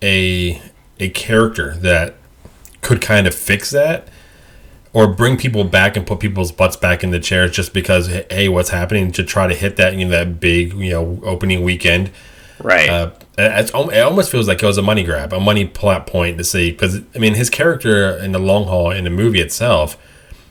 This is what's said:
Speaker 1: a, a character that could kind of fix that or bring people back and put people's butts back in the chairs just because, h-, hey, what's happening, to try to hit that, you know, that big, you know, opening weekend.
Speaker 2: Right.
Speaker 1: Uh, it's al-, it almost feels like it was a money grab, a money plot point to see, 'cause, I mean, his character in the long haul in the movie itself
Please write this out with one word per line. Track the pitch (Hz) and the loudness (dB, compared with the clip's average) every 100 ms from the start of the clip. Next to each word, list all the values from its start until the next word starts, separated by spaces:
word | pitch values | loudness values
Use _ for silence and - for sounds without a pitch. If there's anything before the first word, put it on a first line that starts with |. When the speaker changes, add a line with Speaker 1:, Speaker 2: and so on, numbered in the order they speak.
Speaker 1:
a, | 101 98 92 90 90 - - - _ - | 0 0 0 0 -2 -4 -10 -20 _ -8
a | 95 | -8
character | - - 110 113 - - 82 | -6 0 2 2 0 -6 -4
that | 90 85 - - - _ - - - - | 0 2 0 -8 -20 _ -20 -20 -20 -8
could | - 107 | -2 -2
kind | - 104 95 | 2 2 2
of | |
fix | - - 101 - | 0 -2 -2 0
that | 143 147 - - - - - - - - - - | 0 0 -2 -8 -20 -20 -20 -20 -20 -20 -20 -2
or | 113 104 | 4 4
bring | 95 120 127 | 4 2 2
people | 127 107 | 0 0
back | 92 95 98 101 | 2 2 2 0
and | 90 | -4
put | 101 | -4
people's | 104 95 87 | -4 -2 -4
butts | - 92 - | 0 0 2
back | 90 87 | -2 0
in | 90 | -2
the | 87 | -2
chairs | - 92 90 | 0 2 2
just | 92 90 | 0 -4
because, | 98 87 92 85 | -2 2 2 0
h-, | 90 - | -4 -6
hey, | 92 98 | -2 0
what's | 90 90 | 0 0
happening, | 90 87 107 90 | -2 -2 0 0
to | 85 | -2
try | 90 101 92 | -2 0 0
to | |
hit | 85 98 95 | 0 -2 -2
that, | 92 95 | -2 -2
you | |
know, | 90 | -2
that | 85 87 82 | -2 -2 -2
big, | 87 87 87 | 0 0 0
you | 101 92 | -4 -4
know, | 85 82 90 | -2 -4 -6
opening | 98 90 95 92 | -6 -4 -2 0
weekend. | 90 90 90 87 98 - - - - - | -2 0 0 0 0 -8 -20 -20 -20 -8
Speaker 2:
Right. | - 90 76 | 2 4 4
Speaker 1:
Uh, | 85 85 - - - | 2 -2 -8 -10 -2
it's | 107 104 110 | 0 2 0
al-, | 127 147 | -2 0
it | 110 | 4
almost | 131 190 180 | 4 4 2
feels | 127 104 | 0 0
like | 90 | 2
it | 107 | 2
was | 101 | 2
a | |
money | 101 107 | 2 2
grab, | 87 82 78 | 0 -2 -4
a | 92 | 0
money | 101 104 92 | 2 2 0
plot | - 101 92 - | -2 0 0 -2
point | 90 87 85 | -2 -2 -2
to | |
see, | 85 92 85 | -4 0 -2
'cause, | 78 92 101 - 120 | 0 -2 -2 -8 -2
I | |
mean, | 110 104 | 0 2
his | 120 | 0
character | - 165 151 110 104 95 90 | 0 0 0 2 2 2 -2
in | 95 | -4
the | 95 | -2
long | 95 101 95 | 2 2 2
haul | 92 87 | 0 0
in | 92 87 | -2 -2
the | |
movie | 90 113 95 | 0 2 0
itself | 76 - 120 87 76 - - - - - _ | -2 -2 0 2 0 -6 -20 -20 -20 -20 _